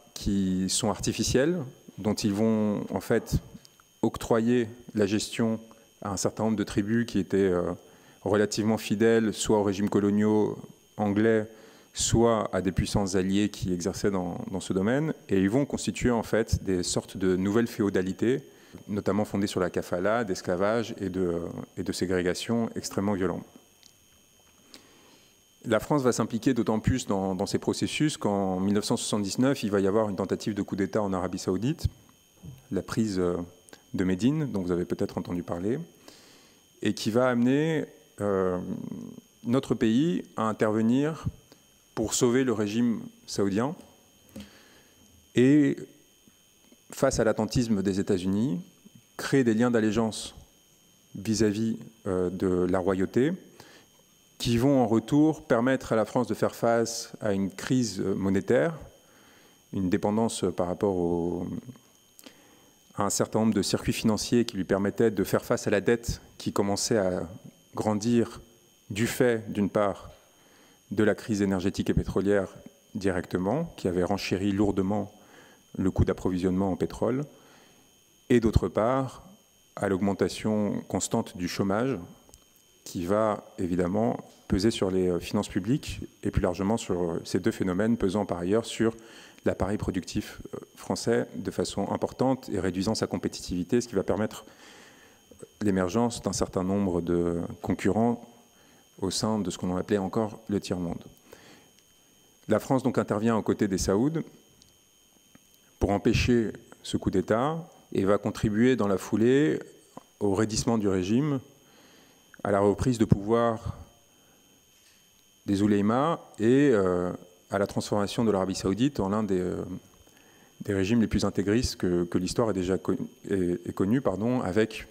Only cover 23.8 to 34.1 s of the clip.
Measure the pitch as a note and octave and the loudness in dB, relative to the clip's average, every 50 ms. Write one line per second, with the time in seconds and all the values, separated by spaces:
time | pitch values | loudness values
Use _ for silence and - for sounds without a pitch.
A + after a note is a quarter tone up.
23.8 | - - _ _ _ _ _ _ _ _ _ _ _ _ _ _ _ _ - - | -20 -20 _ _ _ _ _ _ _ _ _ _ _ _ _ _ _ _ -20 -20
24.8 | - - - - - - - - _ _ _ _ _ _ _ _ - A#2+ G#2+ G#2+ | -20 -20 -20 -20 -20 -20 -20 -20 _ _ _ _ _ _ _ _ -2 0 2 2
25.8 | - - D#3 C#3+ B2+ A#2+ A2+ - A2+ - - A2 - C#3 B2+ A#2 G2+ - A2 G#2+ | 2 2 0 2 4 2 2 2 0 -2 -2 0 2 2 2 2 2 2 0 2
26.8 | - - B2+ B2 - - G#2 F#2+ F#2+ F#2+ F#2+ F2+ G2+ - - B2 - A2+ G2 - | 2 0 0 0 0 -2 -2 0 0 0 0 -2 -2 -2 -2 -2 0 -2 -2 0
27.8 | G#2+ F#2+ - - D3 D#3 - - - G#2+ G2+ G2 G2 F#2+ F#2 F#2 G2 G2+ G2+ G#2 | -2 -2 0 0 0 0 0 -2 0 0 0 2 0 0 0 0 0 0 2 0
28.8 | G2+ - B2 A2+ - - A2+ G#2 G2+ F#2+ - - B2+ C3+ C3+ - - G2+ G#2 G2+ | 0 0 -2 -2 -2 -2 -2 -2 -2 -2 -2 0 0 0 0 0 -2 0 0 2
29.8 | G2 F#2+ G2 A2+ A2 G#2 F#2+ F2 G2 F2 G2 F#2 - A#2 G2+ G2+ F#2+ - G2 F#2+ | 2 2 2 2 2 0 0 -2 -2 -2 -4 -4 -4 -4 -4 -4 -4 -4 -2 -2
30.8 | G2 F2+ - A2 G#2 G2 F#2+ F2+ F2+ F2+ F#2+ F#2 - G2+ F#2 F#2 A2 C3+ E3 - | -2 0 0 -2 -2 -2 -2 -2 -2 -4 -6 -4 -2 -2 -2 0 0 -2 -2 -2
31.8 | - - - - - _ _ _ _ _ _ _ - - C3 - - - G2 F#2 | -4 -6 -6 -10 -20 _ _ _ _ _ _ _ -18 -18 -18 -18 -12 -6 -6 -6
32.8 | - - - B2+ A2+ G#2+ F#2+ F#2 F2+ F2 F2 F2 F2 F2 - - _ - - - | -6 -4 -2 -2 -2 0 0 0 0 0 0 -2 -4 -8 -14 -20 _ -20 -20 -20
33.8 | _ _ - - F#2 F2+ | _ _ -4 -2 0 0